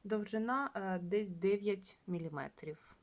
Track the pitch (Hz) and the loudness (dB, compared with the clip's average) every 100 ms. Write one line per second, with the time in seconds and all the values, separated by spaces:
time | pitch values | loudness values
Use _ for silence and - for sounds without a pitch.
0 | 202 214 208 220 226 269 277 - 190 185 | 0 -2 0 0 2 0 0 -2 0 0
1 | 175 202 202 170 190 202 202 196 190 - | 2 0 0 2 4 4 2 0 -4 -10
2 | - 175 165 147 139 - 156 156 - - | -4 -2 -2 -4 -6 -8 -10 -10 -14 -20